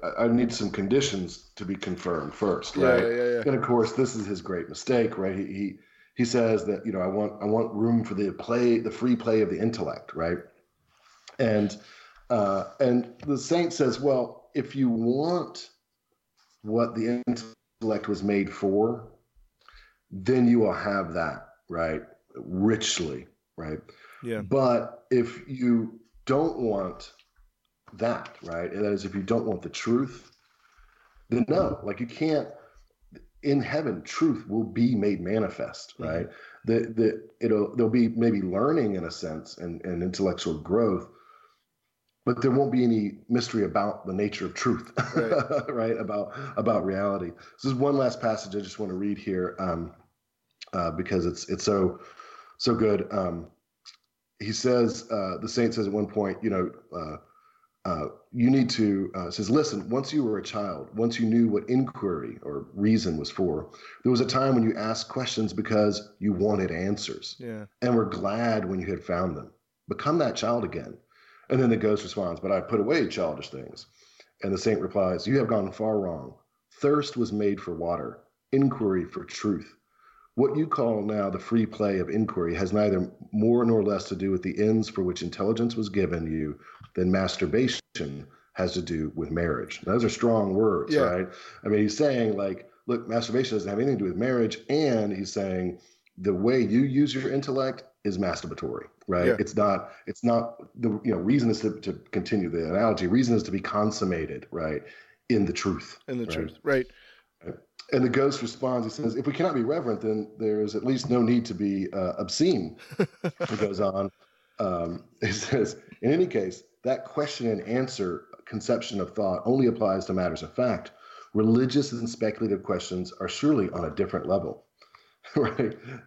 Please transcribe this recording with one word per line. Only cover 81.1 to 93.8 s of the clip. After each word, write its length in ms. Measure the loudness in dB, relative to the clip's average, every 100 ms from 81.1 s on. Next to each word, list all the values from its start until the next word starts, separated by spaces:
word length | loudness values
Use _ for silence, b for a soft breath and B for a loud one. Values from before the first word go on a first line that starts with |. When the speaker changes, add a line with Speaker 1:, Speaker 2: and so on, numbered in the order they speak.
| 0 -2
Speaker 1:
the 100 | -4
free 260 | 0 2 2
play 320 | 0 0 2
of 100 | 0
inquiry 460 | 0 0 0 -2 0
has 180 | 0
neither 360 | 2 4 2 0 -8 -4
more 320 | 2 4 6
nor 200 | 6 4
less 260 | 4 0 -4
to 80 | -2
do 140 | 0
with 100 | 0
the 160 | 0 2
ends 280 | 4 4 2
for 120 | -2
which 180 | -2 -2
intelligence 560 | -6 -2 0 2 0 -2
was 100 | -2
given 380 | 0 0 0 -2
you 300 | -2 -4 -6 B B B
than 160 | 0 2
masturbation 1160 | 2 0 -2 0 2 2 -2 -8 -8 -8 -8 -14 b b
has 200 | -4 -2
to 80 | -2
do 320 | -4 -4 -4 -4
with 160 | -4
marriage." 480 | -2 0 -2 -6 -8 -2
Now, 80 |
those 100 | 2
are 60 | 0
strong 440 | 2 2 2 2 4
words, 380 | 4 2 2
Speaker 2:
Yeah. 100 | 2
Speaker 1:
right? 240 | 2 0 -4 B B B
I 40 | 0
mean, 100 | 2
he's 120 | 2 2
saying, 400 | 2 4 2 0
like, 340 | -2 -4 -12 b -4
"Look, 200 | -4 0
masturbation 480 | -2 0 0 0 -2
doesn't 140 | -2
have 100 |
anything 180 | 0